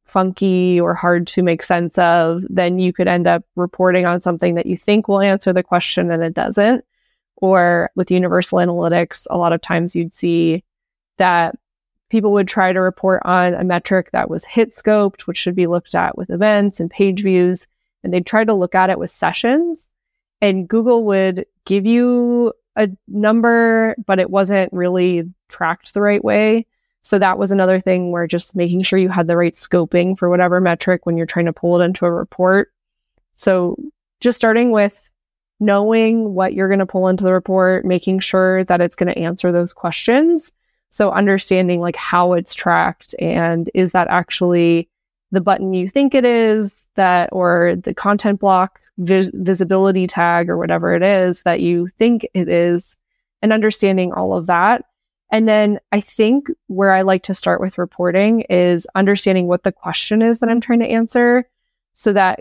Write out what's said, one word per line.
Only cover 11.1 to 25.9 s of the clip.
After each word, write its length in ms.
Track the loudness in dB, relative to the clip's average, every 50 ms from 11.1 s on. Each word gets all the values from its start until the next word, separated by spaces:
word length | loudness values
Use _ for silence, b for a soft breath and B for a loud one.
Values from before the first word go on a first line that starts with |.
| _ -2
that 380 | 0 2 2 0 0 -2 -4 -10 _ _ _ _ _ _ _ _ _ _
people 220 | -2 0 2 2
would 160 | 2 2 0 0
try 240 | 0 0 0 0
to 80 | 2 0
report 400 | 0 -2 -2 -2 -2 0 0 0 0
on 280 | 0 0 2 2 0 0
a 100 | -2 -2
metric 460 | -2 -2 -2 -2 -2 -2 -2 -2 _
that 180 | -4 -4 -4 -4
was 140 | -6 -8 -8
hit 260 | -4 0 0 0 0
scoped, 520 | -2 -4 -2 0 2 2 2 0 -4 -6
which 140 | -12 -10 -8
should 200 | -6 -6 -4 -2
be 100 | 0 0
looked 280 | 0 0 -4 -4 -4 -4
at 220 | -2 -2 -2 -4
with 140 | -8 -8 -6
events 500 | -2 0 2 2 2 2 0 0 -2 -4
and 100 | -6 -4
page 320 | -2 0 0 0 0 0
views. 440 | 0 0 2 2 2 0 0 -4 -8 _ _ _ _ _ _ _
And 120 | -6 -4 -4
they'd 100 | -4 -2
try 200 | 0 0 0 2
to 100 | 2 0
look 220 | 0 0 0 0
at 120 | 2 2 2
it 120 | 0 -2
with 100 | -6 -8
sessions, 800 | -6 -4 -4 -4 -2 -2 0 0 0 0 0 -2 -6 -10 -14 _ _ _ _ _ _ _ _ _ _ -2
and 280 | 0 0 0 -2 -2 -2
Google 340 | -2 0 2 2 2 2 2
would 400 | 0 0 0 0 0 -2 -4 -8 -12 _ _ -6
give 180 | -2 -2 0 0
you 680 | 2 2 2 2 2 2 0 0 0 0 0 0 -2 -4 _ _ _ -4
a 120 | -2 -2 -2 -4 -8 _ -10
number, 880 | -4 -2 0 0 2 2 2 2 2 2 2 2 2 2 0 -2 -4 -6 -4
but 140 | -2 0 0
it 100 | 0 0
wasn't 420 | 0 0 0 0 0 0 0 -2
really 520 | -2 -2 -2 -2 0 0 0 0 0 -2 -4 -8 -12 _ _ _
tracked 440 | -10 -6 -4 -4 -4 -6 -10 -8